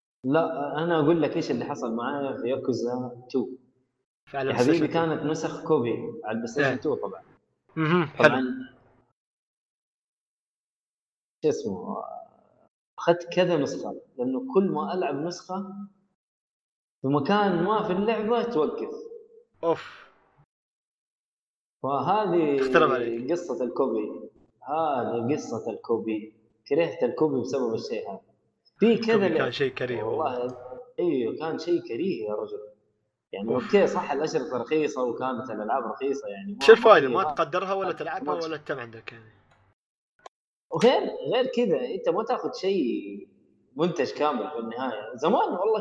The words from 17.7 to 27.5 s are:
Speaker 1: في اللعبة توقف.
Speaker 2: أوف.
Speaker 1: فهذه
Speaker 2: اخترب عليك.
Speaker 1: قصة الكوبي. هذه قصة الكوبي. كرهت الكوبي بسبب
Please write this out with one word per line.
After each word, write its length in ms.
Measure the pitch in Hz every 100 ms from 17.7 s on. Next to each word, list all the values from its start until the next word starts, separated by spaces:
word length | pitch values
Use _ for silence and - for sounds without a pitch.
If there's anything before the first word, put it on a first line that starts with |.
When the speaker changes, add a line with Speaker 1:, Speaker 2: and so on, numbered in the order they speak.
| 214
Speaker 1:
في 100 | -
اللعبة 500 | 185 208 220 214 247
توقف. 480 | 240 156 143 - - - - - - - _ _
Speaker 2:
أوف. 440 | 165 156 - - - _ _ _ _ _ _ _ _ _ _ _ _ _ _ _ _ _
Speaker 1:
فهذه 800 | 135 139 139 208 208 175 151 139
Speaker 2:
اخترب 300 | 135 165 156
عليك. 420 | 127 120 117 131
Speaker 1:
قصة 320 | 170 - 123
الكوبي. 640 | 123 - 135 110 107 - - _ _ _
هذه 720 | 127 156 160 135 110 117 117
قصة 360 | 147 120 117 117
الكوبي. 640 | 104 - 113 107 107 107 _ _ _ -
كرهت 340 | 143 165 -
الكوبي 380 | 123 - 156 135
بسبب 340 | 107